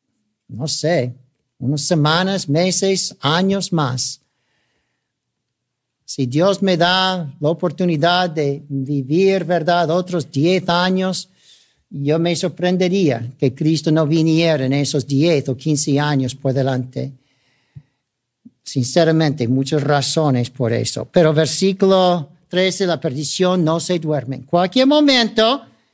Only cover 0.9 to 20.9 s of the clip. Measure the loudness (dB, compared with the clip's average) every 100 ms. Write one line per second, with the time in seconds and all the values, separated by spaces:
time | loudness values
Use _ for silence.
0.9 | 0 -2 -8 _ _ _ -8 -4 -2 0
1.9 | 2 4 2 0 -2 -2 0 0 0 0
2.9 | 0 -4 -4 0 2 2 0 -2 -2 -2
3.9 | -4 -6 -10 _ _ _ _ _ _ _
4.9 | _ _ _ _ _ _ _ _ _ _
5.9 | _ -12 -6 -2 0 2 2 0 2 2
6.9 | 2 0 -2 -6 -4 -2 -2 -4 -2 -2
7.9 | 0 2 2 0 -2 -4 -4 -6 -8 -4
8.9 | -4 -2 0 2 0 0 -2 0 0 2
9.9 | -2 -2 -6 -4 -2 0 0 0 0 0
10.9 | 0 -2 -6 -10 _ _ -20 _ _ _
11.9 | -6 -2 0 0 -2 -4 -2 -2 0 0
12.9 | 2 0 0 -6 -4 -4 0 -2 0 0
13.9 | 0 2 2 2 2 2 2 0 0 0
14.9 | -2 -2 0 2 2 0 -4 -2 -2 0
15.9 | 0 2 0 -2 -4 -4 -2 0 -2 -6
16.9 | -8 -10 -12 _ _ _ _ _ -20 -20
17.9 | _ _ _ _ _ -20 _ -8 -4 0
18.9 | 2 2 4 2 0 -2 0 0 -2 0
19.9 | 0 0 0 0 0 -2 -4 -2 -2 -4